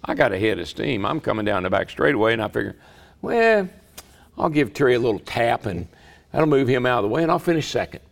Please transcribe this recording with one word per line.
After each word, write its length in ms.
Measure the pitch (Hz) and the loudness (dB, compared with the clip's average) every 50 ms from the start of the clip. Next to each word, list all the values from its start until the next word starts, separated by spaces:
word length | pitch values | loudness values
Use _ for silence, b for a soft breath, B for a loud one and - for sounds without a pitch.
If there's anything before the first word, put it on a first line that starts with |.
| - | -6
I 100 | - - | -6 0
got 180 | 139 147 120 98 | 0 2 2 2
a 60 | 95 | 0
head 200 | 104 110 101 90 | 0 0 0 -2
of 100 | 85 76 | -6 -10
steam. 360 | - - 110 - 135 104 98 | -8 -6 -4 -2 -2 -2 -2
I'm 160 | 101 147 160 | -2 -4 -4
coming 240 | - - 110 110 104 | -2 -2 -2 -2 -2
down 200 | 104 101 95 90 | -2 -2 -2 -2
the 60 | 92 | 0
back 200 | 95 98 - - | 0 -2 -2 -2
straightaway, 420 | - - - 147 147 110 107 110 113 | -4 0 0 2 2 2 2 2 2
and 80 | 113 | 0
I 80 | 110 107 | -2 -4
figure, 280 | - 117 107 101 98 B B B B B B B B B | -2 -4 -4 -4 -6 B B B B B B B B B
"Well, 480 | - 208 220 233 226 226 226 208 190 185 - - B B B B B B B B B B B - | -8 -4 0 2 4 4 4 2 0 -2 -8 -16 B B B B B B B B B B B -2
I'll 100 | - 170 | -2 0
give 240 | 151 147 143 104 - | 2 2 0 0 0
Terry 220 | - 143 127 127 | 2 4 4 4
a 60 | 120 | 4
little 200 | 120 120 107 92 | 2 0 -2 -2
tap, 460 | - - - 120 117 117 120 117 - | -6 -6 -2 0 0 0 0 -2 -2
and 220 | 107 92 85 87 - b b b b b b b b - | -4 -6 -6 -8 -10 b b b b b b b b -2
that'll 140 | - 156 156 | 0 2 4
move 200 | 147 135 139 120 | 4 4 4 2
him 180 | 135 127 120 | 2 2 2
out 120 | 127 123 120 | 2 0 2
of 120 | 101 104 | 0 0
the 40 | 113 | 0
way, 80 | 151 165 | 0 0
and 80 | 160 | 0
I'll 80 | 170 170 | 0 0
finish 280 | - - 165 160 139 - | 0 0 0 0 -2 -4
second. 320 | - 117 95 - - 71 - _ | -4 -4 -6 -6 -10 -18 -20 _